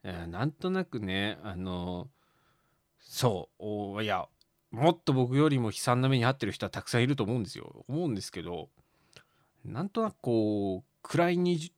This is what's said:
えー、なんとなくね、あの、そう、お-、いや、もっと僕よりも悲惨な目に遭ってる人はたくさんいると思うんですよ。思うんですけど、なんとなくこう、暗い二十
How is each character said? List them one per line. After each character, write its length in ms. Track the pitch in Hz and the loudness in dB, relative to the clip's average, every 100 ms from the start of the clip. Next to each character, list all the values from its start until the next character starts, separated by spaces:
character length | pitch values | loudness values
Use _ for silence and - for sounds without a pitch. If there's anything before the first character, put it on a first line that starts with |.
え 220 | 98 87 | -8 -8
ー、 20 | 85 | -8
な 180 | 90 | -2
ん 60 | 143 | -2
と 200 | - 185 | -2 -4
な 140 | 185 | -2
く 140 | 180 120 | -4 -4
ね、 400 | 98 95 101 - | -2 0 -2 -4
あ 100 | 101 | -10
の、 540 | 90 92 90 90 87 110 _ _ _ _ _ _ _ _ _ | -6 -6 -4 -4 -6 -10 _ _ _ _ _ _ _ _ _
そ 500 | - - 127 95 - _ | -12 0 0 0 -6 _
う、 40 | |
お-、 380 | 104 104 101 101 | -6 -6 -4 -4
い 40 | 107 | -2
や、 200 | 92 - _ _ _ _ | -2 -4 _ _ _ _
も 180 | 113 156 | 2 2
っ 80 | 170 | 2
と 80 | - | 2
僕 240 | 131 123 135 | 4 4 4
よ 120 | 156 | 4
り 120 | 135 | 4
も 80 | 113 | 0
悲 60 | |
惨 260 | - - 123 | -2 2 4
な 80 | 131 | 4
目 100 | 131 | 4
に 80 | 117 | 4
遭 40 | |
っ 60 | 135 | 2
て 100 | 104 | -2
る 60 | |
人 140 | - 101 | -2 -6
は 40 | |
た 120 | - | -6
く 60 | - | 0
さ 100 | 120 | 2
ん 60 | |
い 20 | 127 | 4
る 80 | |
と 80 | 139 | 2
思 140 | 101 123 | 0 0
う 20 | |
ん 60 | |
で 60 | 104 | -4
す 60 | - | -8
よ。 280 | - - - | -14 -16 -6
思 200 | 147 175 | -2 -2
う 20 | |
ん 80 | 101 | -2
で 40 | |
す 120 | - | -6
け 100 | 92 | -10
ど、 260 | 85 87 71 _ _ _ _ - _ _ _ _ | -6 -8 -8 _ _ _ _ -20 _ _ _ _
な 200 | - 107 | -10 -8
ん 40 | 196 | -4
と 140 | - | -2
な 80 | 156 | -4
く 60 | - | -4
こ 600 | - 113 107 104 98 92 | 2 2 4 2 0 -4
う、 0 | - _ | -8 _
暗 280 | - 147 170 | -2 2 2
い 80 | 175 | 2
二 200 | 180 170 | 2 0
十 120 | 165 | -4